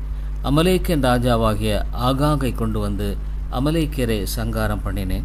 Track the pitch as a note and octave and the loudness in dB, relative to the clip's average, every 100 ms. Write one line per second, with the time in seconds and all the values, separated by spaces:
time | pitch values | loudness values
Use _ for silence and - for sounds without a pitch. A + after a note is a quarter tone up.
0 | - - - - C3 D3 E3+ F#3 - D#3 | -6 -6 -4 -4 0 2 4 2 2 2
1 | B2+ B2 B2 A2+ A2 G#2+ G#2+ G2+ - - | 2 2 2 2 2 2 0 0 -2 -2
2 | B2 C3+ D3+ D3 C3 - A2+ G#2+ G#2 G2+ | 0 2 2 2 0 0 -2 0 -2 -2
3 | G#2 G2+ - - - B2 C#3+ E3 D3+ C3 | -2 -2 -4 -6 -4 -2 0 2 0 0
4 | A#2 G#2+ F#2+ - A2+ G#2+ A2 G#2 G2+ G2 | 0 0 -2 -2 -2 0 0 0 -2 -2
5 | F#2+ F#2+ | 0 -2